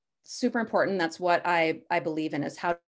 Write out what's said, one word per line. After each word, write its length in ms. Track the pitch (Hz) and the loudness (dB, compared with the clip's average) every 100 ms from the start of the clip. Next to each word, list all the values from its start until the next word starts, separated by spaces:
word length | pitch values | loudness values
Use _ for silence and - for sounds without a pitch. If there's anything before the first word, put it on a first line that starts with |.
| _ _ - | _ _ -16
super 300 | - 247 240 | -2 0 0
important. 380 | 226 196 147 196 | 0 2 2 2
That's 200 | 165 - | -2 0
what 240 | 180 170 - | 2 2 4
I, 340 | 170 160 156 - | 2 2 0 -2
I 100 | 175 | -2
believe 340 | 156 156 156 | 0 -2 -4
in, 100 | 151 | -4
is 120 | 151 - | -4 -4
how 200 | 175 175 _ | -2 -4 _